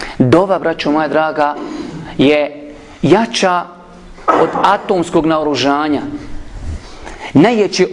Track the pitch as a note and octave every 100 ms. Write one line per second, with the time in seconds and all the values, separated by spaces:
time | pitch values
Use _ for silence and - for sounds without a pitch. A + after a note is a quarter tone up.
0 | - - B2+ D#3+ G3 F3 D#3+ D#3 D3 D3+
1 | D3+ D3 D#3 D3+ D3 D3 - - - -
2 | - - C3+ D3 D3 - - - - -
3 | C#3 G3 A3+ - F#3+ F3+ - - - -
4 | - - - - D#3+ - - G3+ - F#3+
5 | E3 E3+ D#3 D#3 D3+ C3 C3+ C#3+ D3+ C3+
6 | - - - - - - - - - -
7 | - - - C3+ G#3 A3+ F#3 F#3+ F#3